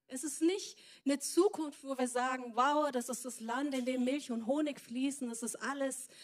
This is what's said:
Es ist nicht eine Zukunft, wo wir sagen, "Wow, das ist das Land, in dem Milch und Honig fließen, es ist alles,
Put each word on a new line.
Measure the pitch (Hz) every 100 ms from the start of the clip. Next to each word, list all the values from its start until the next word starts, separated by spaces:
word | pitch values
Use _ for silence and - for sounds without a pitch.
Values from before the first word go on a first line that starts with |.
| _
Es | 262
ist | 311 -
nicht | 320 392 - - - - 269
eine | 285
Zukunft, | - 330 403 403 302 -
wo | 269 262
wir | 247
sagen, | 247 254 262 247 226
"Wow, | 285 294 294
das | 254 240
ist | 233 254
das | -
Land, | 226 247 285 262
in | 240
dem | 254 247
Milch | 285 277
und | 226 220
Honig | 285 302 277
fließen, | - 240 277 269 247
es | 226
ist | 233 -
alles, | 220 285 269 262 - -